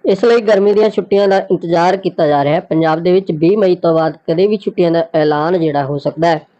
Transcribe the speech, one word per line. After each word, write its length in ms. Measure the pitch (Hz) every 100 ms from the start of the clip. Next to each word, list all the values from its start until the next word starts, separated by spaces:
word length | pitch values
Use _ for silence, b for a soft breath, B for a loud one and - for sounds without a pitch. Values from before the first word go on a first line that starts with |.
ਇਸ 200 | - 196
ਲਈ 180 | 240 233
ਗਰਮੀ 320 | 220 202 202
ਦੀਆਂ 160 | 208 214
ਛੁੱਟੀਆਂ 380 | 208 180 196 202
ਦਾ 100 | 196 -
ਇੰਤਜ਼ਾਰ 440 | 185 170 170 180 190
ਕੀਤਾ 280 | 190 175 156
ਜਾ 160 | 147
ਰਿਹਾ 120 | 143 165
ਹੈ। 40 |
ਪੰਜਾਬ 400 | - 160 160 160
ਦੇ 120 | 170
ਵਿੱਚ 200 | 185 190
ਵੀਹ 260 | 160 165 214
ਮਈ 180 | 190 180
ਤੋਂ 180 | 165
ਬਾਅਦ 240 | 160 160 147 -
ਕਦੇ 180 | 165 202
ਵੀ 100 | 208
ਛੁੱਟੀਆਂ 340 | 202 - 170
ਦਾ 120 | 165 165
ਐਲਾਨ 460 | 156 151 151 156 185
ਜਿਹੜਾ 240 | 160 143 139
ਹੋ 120 | 143
ਸਕਦਾ 300 | 147 156 170
ਹੈ। 140 | 156 -